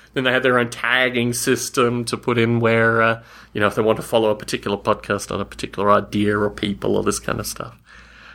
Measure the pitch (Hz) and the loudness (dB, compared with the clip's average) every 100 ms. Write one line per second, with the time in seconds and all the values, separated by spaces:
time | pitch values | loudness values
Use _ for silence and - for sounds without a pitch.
0 | - - 127 127 127 123 120 - 113 127 | -10 -4 0 2 2 2 0 -2 0 2
1 | 127 123 120 120 - 120 - - 120 120 | 2 2 0 0 0 0 0 0 0 0
2 | 117 113 - 120 117 117 117 113 113 113 | -4 -4 -2 0 2 2 2 4 2 4
3 | 113 113 - - - 110 104 113 110 107 | 2 0 -8 -20 -10 0 0 2 0 0
4 | - 117 110 107 - 127 104 101 - 101 | 0 2 2 0 -4 -6 -4 -2 -2 -2
5 | - 101 - 92 98 - - - 101 101 | -2 -4 -4 -8 -8 -10 -10 -2 2 2
6 | 101 104 104 104 104 - 101 98 101 101 | 2 -2 0 0 -2 -2 -6 -4 -2 0
7 | 101 104 - 110 - - - - _ - | 0 -2 -4 -6 -8 -10 -14 -16 _ -20
8 | - - - | -20 -20 -20